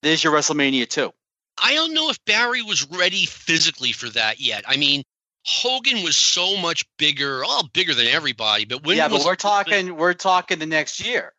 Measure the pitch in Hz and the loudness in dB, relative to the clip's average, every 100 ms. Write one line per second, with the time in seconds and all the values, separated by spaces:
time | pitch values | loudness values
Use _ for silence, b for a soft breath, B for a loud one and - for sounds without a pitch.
0 | 151 160 165 151 139 151 139 131 117 - | 2 2 4 2 2 2 2 2 0 -2
1 | 127 - _ _ _ - 214 294 320 311 | -4 -6 _ _ _ -2 0 2 0 -2
2 | 311 - - 214 240 247 214 202 139 175 | -2 -4 0 2 2 -2 -2 -4 -4 0
3 | 180 185 175 - - 160 165 - 127 113 | 0 0 -4 -6 -2 2 2 0 -4 -4
4 | 120 110 110 110 131 107 104 135 143 139 | -4 -2 -2 0 -4 -4 -2 0 0 0
5 | 131 _ _ _ - - 240 262 247 240 | -4 _ _ _ -4 -2 0 -2 -2 -2
6 | 170 147 - - 180 196 170 165 - _ | 0 2 2 0 -2 -2 -2 -4 -6 _
7 | 151 143 139 131 147 277 156 165 180 127 | 0 0 -4 -2 -2 -2 -2 -2 0 2
8 | 117 147 147 113 110 104 107 127 147 175 | 4 4 0 -2 0 0 0 -4 0 2
9 | 156 - 156 180 202 202 190 202 180 165 | 2 2 0 0 2 2 2 0 0 0
10 | 170 175 196 185 170 170 156 156 147 - | 0 0 2 2 0 -6 -2 -2 -2 -6
11 | 220 240 - | -4 -4 -6